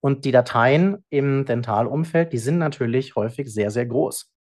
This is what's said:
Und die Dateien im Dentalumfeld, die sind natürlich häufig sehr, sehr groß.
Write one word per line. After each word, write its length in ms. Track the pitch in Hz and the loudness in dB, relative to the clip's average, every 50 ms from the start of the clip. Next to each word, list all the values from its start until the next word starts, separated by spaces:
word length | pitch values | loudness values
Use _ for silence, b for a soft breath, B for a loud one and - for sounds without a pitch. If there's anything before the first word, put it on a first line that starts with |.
Und 240 | - 139 139 135 - | 0 0 -2 0 -2
die 60 | 139 | 4
Dateien 720 | 123 127 120 - - 120 117 127 139 156 180 196 196 202 _ _ | 4 4 4 4 2 2 4 4 6 4 4 2 0 -2 _ _
im 360 | - 143 139 143 135 139 135 | -2 0 0 2 0 0 0
Dentalumfeld, 880 | 135 120 117 117 117 107 104 117 110 131 147 160 160 - 165 170 165 - | 0 -2 -2 -2 -2 0 0 0 0 0 -4 -4 0 0 0 0 0 -2
die 60 | 120 | -4
sind 180 | 107 131 160 175 | -2 0 0 0
natürlich 580 | 165 151 139 - 127 113 117 127 131 - - | 0 -2 -2 -2 -4 0 0 -2 -2 -2 -4
häufig 380 | 113 104 113 120 - 139 135 107 | -4 -4 -4 -4 -8 -10 -8 -4
sehr, 160 | 107 101 104 | -2 -2 -2
sehr 160 | 104 120 123 | -2 -4 -4
groß. 460 | 120 117 131 156 - - - - _ _ _ _ _ _ | -2 0 0 -2 -2 -2 -10 -14 _ _ _ _ _ _